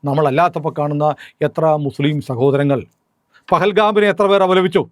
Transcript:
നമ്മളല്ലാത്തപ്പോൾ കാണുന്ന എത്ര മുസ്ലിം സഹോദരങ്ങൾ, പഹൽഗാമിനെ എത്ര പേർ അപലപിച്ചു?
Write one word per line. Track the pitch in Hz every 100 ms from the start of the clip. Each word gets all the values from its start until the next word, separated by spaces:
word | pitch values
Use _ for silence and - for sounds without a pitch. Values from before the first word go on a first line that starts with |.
നമ്മളല്ലാത്തപ്പോൾ | 143 139 147 135 175 170 151 156
കാണുന്ന | 147 147 151 147 - _ 151
എത്ര | 156 160 151 143
മുസ്ലിം | - 143 151
സഹോദരങ്ങൾ, | - 123 135 139 143 135 - _ _ _ _ _ -
പഹൽഗാമിനെ | 175 190 196 214 214 208
എത്ര | 190 202
പേർ | 196
അപലപിച്ചു? | 185 185 185 175 127